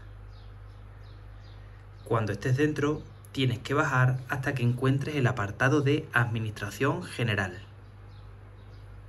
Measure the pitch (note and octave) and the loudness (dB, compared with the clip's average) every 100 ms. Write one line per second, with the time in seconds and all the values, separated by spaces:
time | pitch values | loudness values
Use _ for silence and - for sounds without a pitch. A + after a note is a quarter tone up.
0 | - - - - - - - - - - | -14 -14 -16 -16 -16 -16 -16 -16 -16 -16
1 | - - - - - - - - - - | -16 -16 -16 -16 -14 -14 -16 -16 -16 -12
2 | - A#2 G#2 G2 C3+ C3 D3+ D3+ D3 D3+ | 0 2 2 0 2 4 4 4 2 0
3 | - - - - C3 A2 - C#3 D3 C3 | -4 -16 -6 0 2 2 0 2 4 6
4 | B2+ C3 - C3+ C#3+ B2+ A#2+ B2 C3 C#3+ | 6 4 -2 -2 0 2 2 4 4 4
5 | D#3 D3+ A#2 G#2 G2+ - C3 D3+ C#3 D3+ | 2 2 4 2 -2 2 4 6 6 4
6 | - A#2+ A2+ A2+ A2 - G2+ - C3+ F3 | 2 2 2 0 -4 -4 -6 0 2 0
7 | F3+ - A2 G2+ F#2 F2+ - - - - | -4 -2 0 2 0 -4 -14 -16 -18 -18
8 | - - - - - - - - - - | -18 -16 -16 -18 -18 -18 -18 -18 -16 -16